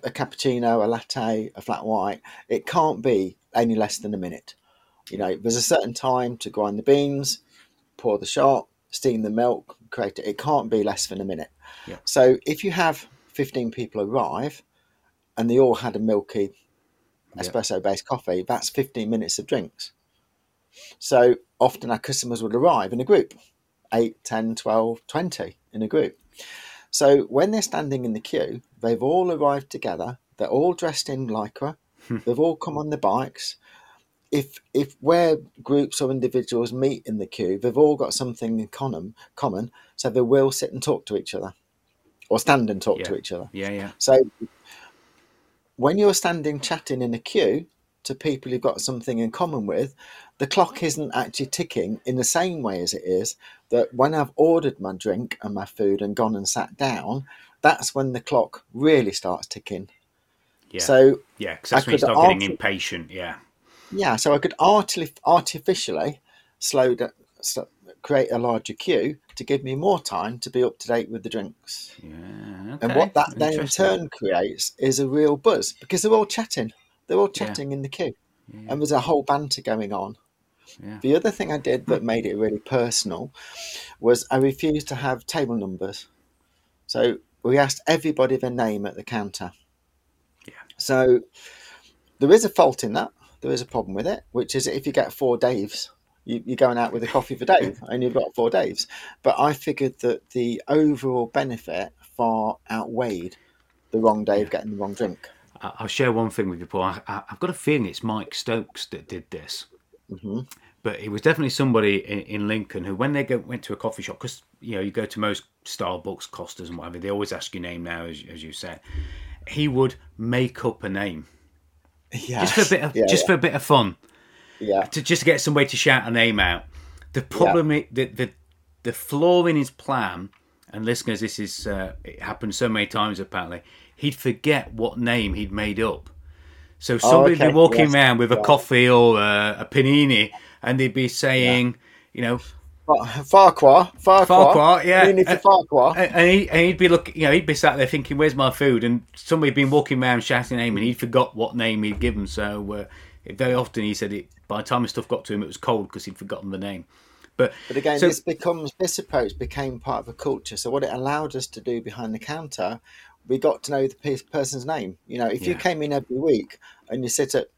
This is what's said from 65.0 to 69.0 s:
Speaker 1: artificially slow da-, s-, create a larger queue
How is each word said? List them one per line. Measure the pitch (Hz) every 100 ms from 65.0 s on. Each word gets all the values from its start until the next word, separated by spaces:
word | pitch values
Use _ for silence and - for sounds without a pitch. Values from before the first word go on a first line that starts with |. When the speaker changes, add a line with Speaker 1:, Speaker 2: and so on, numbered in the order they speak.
| 156 - -
Speaker 1:
artificially | 170 175 156 - 185 - 82 104 143 _ _ _ _
slow | - 139 127 117
da-, | 120 - _ _
s-, | - - - _ - 87
create | - 143 131
a | 117
larger | 120 113 -
queue | 117 - 151